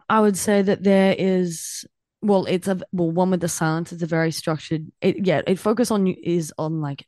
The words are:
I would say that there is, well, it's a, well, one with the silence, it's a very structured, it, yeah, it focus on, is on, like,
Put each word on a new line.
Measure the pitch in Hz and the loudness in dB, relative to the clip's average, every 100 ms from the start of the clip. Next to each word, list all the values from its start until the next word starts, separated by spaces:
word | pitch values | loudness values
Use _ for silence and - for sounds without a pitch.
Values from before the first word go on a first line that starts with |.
| - | 0
I | 220 | 2
would | 208 185 | 4 2
say | - 202 | 2 2
that | 196 196 | 2 2
there | 196 196 190 - | 4 4 4 2
is, | 185 185 180 165 - - - _ _ _ | 2 2 0 -4 -12 -14 -16 _ _ _
well, | 214 190 - | 2 2 2
it's | 180 196 | -2 -2
a, | 185 - | -4 -4
well, | 185 165 | -2 0
one | 170 185 | 2 2
with | 185 | 2
the | 175 | -2
silence, | - 160 160 165 | -2 0 0 -4
it's | 170 | -6
a | 165 | -2
very | 165 165 | 0 0
structured, | 160 - 156 - 160 156 - | -2 -4 -4 -4 -6 -6 -4
it, | 196 - 185 | -2 0 0
yeah, | 147 - | 0 0
it | 185 | 0
focus | 208 226 240 | 0 0 0
on, | 208 190 | 0 0
is | - - 170 151 - | -2 -2 -2 -2 -6
on, | 156 160 | -6 -4
like, | 147 139 | -6 -8